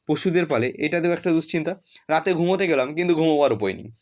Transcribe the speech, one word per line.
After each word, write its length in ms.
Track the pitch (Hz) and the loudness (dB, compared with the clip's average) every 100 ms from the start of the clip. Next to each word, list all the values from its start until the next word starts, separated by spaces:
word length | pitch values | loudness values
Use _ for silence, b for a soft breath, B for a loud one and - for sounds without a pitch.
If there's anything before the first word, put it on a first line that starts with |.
| - | -4
পশুদের 400 | 151 190 170 160 | -2 0 0 2
পালে, 260 | 131 117 - | 0 -2 -2
এটাতেও 340 | 151 175 170 | -2 0 0
একটা 180 | 170 185 | 0 0
দুশ্চিন্তা। 500 | 165 160 170 156 190 _ B B | 0 0 -4 -4 -8 _ B B
রাতে 220 | 156 175 | -2 0
ঘুমোতে 360 | 170 175 190 190 | 0 2 2 2
গেলাম 260 | 147 127 | 0 0
কিন্তু 200 | 151 180 | -2 0
ঘুমোবার 380 | 165 160 151 143 | 2 2 4 2
উপায় 220 | 107 101 | 2 -2
নেই, 160 | 92 - - | -4 -10 -10